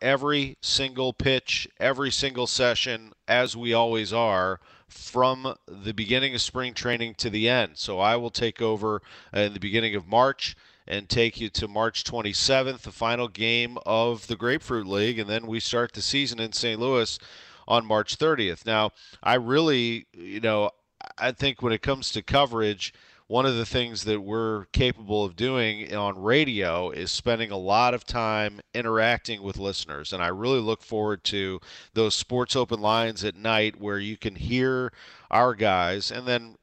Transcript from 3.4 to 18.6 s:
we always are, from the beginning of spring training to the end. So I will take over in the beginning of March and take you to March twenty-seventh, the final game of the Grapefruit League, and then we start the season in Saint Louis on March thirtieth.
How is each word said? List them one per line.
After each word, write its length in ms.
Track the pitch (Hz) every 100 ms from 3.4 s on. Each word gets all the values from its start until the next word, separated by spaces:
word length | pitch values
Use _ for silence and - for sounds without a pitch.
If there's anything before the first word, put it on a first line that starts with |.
| 127 110
we 180 | 120
always 380 | 117 117 113 104
are, 480 | 117 117 95 92 92 - - _
from 680 | - - 123 127 131 131 - -
the 260 | 98 101
beginning 400 | 104 104 123 135
of 80 | 123
spring 320 | - 127 127
training 400 | 117 123 120 117 107
to 140 | 120
the 180 | 107 110
end. 260 | 127 98 76
So 240 | - 92
I 160 | 101 117
will 160 | 120
take 280 | - 117 -
over 440 | 113 107 107 104 - - -
in 200 | 101 104
the 60 | 101
beginning 340 | 98 110 113
of 140 | 101 85
March 480 | 110 131 - - - - _ -
and 200 | 101 98
take 320 | 120 117 -
you 80 | 113
to 180 | - 107
March 360 | 104 113 -
twenty-seventh, 760 | - 120 107 98 - 135 131 127
the 100 | -
final 360 | - 113 120 120
game 500 | 95 113 117 120 120 -
of 400 | 110 117 117 -
the 100 | 117
Grapefruit 520 | 117 147 - 120 95
League, 320 | 98 107 117
and 100 | 101
then 160 | 110 113
we 140 | 113
start 340 | - 120 120
the 80 | -
season 380 | 98 139 139 117
in 140 | 113
Saint 260 | - 120 110
Louis 400 | 123 127 113 - - - - - -
on 180 | 117 113
March 300 | 107 104 -
thirtieth. 500 | 156 151 101 82